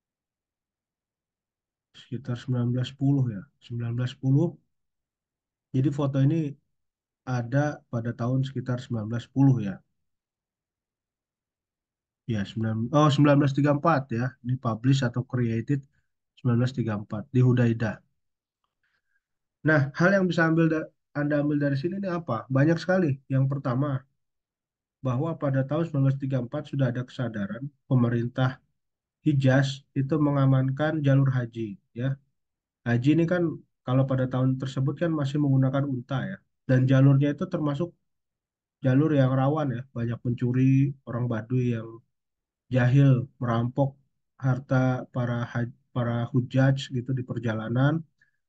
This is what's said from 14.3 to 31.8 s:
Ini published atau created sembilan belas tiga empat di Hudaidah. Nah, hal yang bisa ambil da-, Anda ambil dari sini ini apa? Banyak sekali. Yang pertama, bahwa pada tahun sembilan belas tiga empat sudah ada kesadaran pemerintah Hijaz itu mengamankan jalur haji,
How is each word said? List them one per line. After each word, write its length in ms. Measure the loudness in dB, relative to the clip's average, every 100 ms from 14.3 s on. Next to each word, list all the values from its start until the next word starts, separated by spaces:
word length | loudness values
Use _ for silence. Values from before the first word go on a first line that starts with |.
| -6 -6
Ini 80 | -4
published 480 | -4 -2 2 2
atau 240 | 0 -4 -4
created 560 | -2 -2 -2 -2 -4 -6 _ _ _ _ _
sembilan 180 | 0 2
belas 100 | 0
tiga 200 | -2 -4 -4
empat 280 | -6 -10 -2 2
di 80 |
Hudaidah. 520 | 4 4 2 2 -2 -6 _ _ _ _ _ _ _ _ _ _ _ _ _ _ _ _ 2
Nah, 140 | 2 2 2
hal 100 | 2 4
yang 100 | 2
bisa 160 | 0 2
ambil 180 | 2 2
da-, 180 | 0 -6 _ _
Anda 320 | -6 -2 0
ambil 160 | 0 0
dari 160 | 0 -2
sini 240 | -4 -6
ini 80 | -6
apa? 400 | -6 -4 -6 -2
Banyak 300 | 2 2 2
sekali. 400 | 0 0 0 -2 -2
Yang 140 | 0 0
pertama, 520 | -2 -4 -2 -2 -4 -10 _ _ _ _ _ _ _ _ _ -6
bahwa 320 | -4 -4 -4
pada 240 | -2 -2 -2
tahun 160 | -2 -2
sembilan 180 | 0 0
belas 80 | 0
tiga 180 | -4 -4
empat 200 | -6 -8 -6
sudah 240 | -2 -2
ada 140 | -2 -8
kesadaran 580 | -8 -6 -6 -8 -8 -12 -14 _
pemerintah 720 | 2 2 0 -2 -2 -2 -2 _ _ _ _ _ _ 0
Hijaz 600 | 2 4 2 2 -4 -8 -6
itu 200 | -2 0
mengamankan 800 | 2 2 4 4 0 -2 -2 0
jalur 280 | 2 4 4
haji, 480 | 0 -4 -6 -10 -10